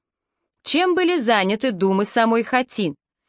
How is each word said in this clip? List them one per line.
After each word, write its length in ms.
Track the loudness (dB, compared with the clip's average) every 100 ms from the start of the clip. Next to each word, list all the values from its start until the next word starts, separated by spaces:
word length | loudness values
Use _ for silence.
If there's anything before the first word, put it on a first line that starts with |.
| _ _ _ _ _ _
Чем 320 | -4 0 0 2
были 220 | 2 0
заняты 540 | 0 0 0 -2 -4
думы 320 | 0 0 0
самой 400 | 0 0 2 2
Хатин? 520 | 0 -2 -2 -4 -6 -6 _ _